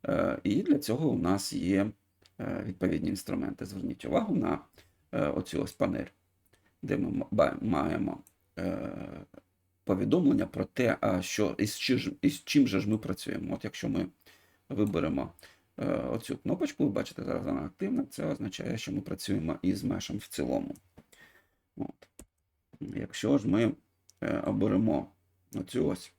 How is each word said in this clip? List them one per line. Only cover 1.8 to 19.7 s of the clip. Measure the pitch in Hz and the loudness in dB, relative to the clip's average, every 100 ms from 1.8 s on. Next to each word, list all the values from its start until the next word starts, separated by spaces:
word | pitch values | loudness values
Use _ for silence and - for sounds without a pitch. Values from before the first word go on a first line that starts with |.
| 104 - _ _ _ - | 2 -4 _ _ _ -8
е, | - - - | -6 -4 -6
відповідні | 92 - - 85 | 0 0 2 0
інструменти. | - - - - - - | -2 -4 -4 -4 -6 -8
Зверніть | 95 - - | -6 -6 -6
увагу | - - 214 | 0 0 2
на, | - 85 80 - - _ _ _ | 2 2 -2 -6 -20 _ _ _
е, | - 73 | -2 0
оцю | - - - | -2 -2 -2
ось | - | -4
панель, | - - - - _ _ _ _ _ _ _ | -2 0 0 -6 _ _ _ _ _ _ _
де | - 98 | -2 0
ми | 82 | 0
м-, | - - | -2 0
ба-, | 107 - - | 2 2 2
маємо, | 110 80 80 80 - - - _ _ - | 0 0 0 0 -2 -4 -12 _ _ -6
е, | 92 104 - - - - - - _ _ _ _ | -4 -4 -6 -8 -12 -14 -16 -20 _ _ _ _
повідомлення | - 95 104 156 147 113 - | -2 2 4 6 6 4 2
про | - | -2
те, | 101 - 123 - | -4 2 2 2
а | 107 92 | 2 0
що, | 92 - 98 - | 0 0 0 2
із | 107 - | -2 -2
чи | - 123 | 0 2
ж, | - - | 0 2
із | - - | 0 0
чим | - 147 127 | 2 4 6
же | 95 | 4
ж | 101 | 2
ми | 110 | 0
працюємо. | - 98 - - - | -2 -6 -4 -6 -4
От | - | -6
якщо | 107 - - | -6 -6 -2
ми | - - _ - - _ _ _ | -2 -4 _ -20 -20 _ _ _
виберемо, | - 101 85 82 67 - - - _ _ - | 0 2 2 0 -2 -4 -10 -20 _ _ -6
е, | - | -2
оцю | - 123 - - - | -2 -2 -4 -4 -6
кнопочку, | - 180 285 - | -4 -2 -2 0
ви | 143 | 0
бачите, | 101 - - | 0 -4 -8
зараз | - 85 | -4 -4
вона | - - | -2 -4
активна, | 69 - 196 247 - | -4 -6 -2 -2 -4
це | - 156 | -6 -4
означає, | - 110 - - 110 | -4 -6 -6 -4 -4
що | - | -4
ми | 101 | -6
працюємо | 92 - - 101 80 - | -4 -8 -2 -2 0 0
із | 90 | 0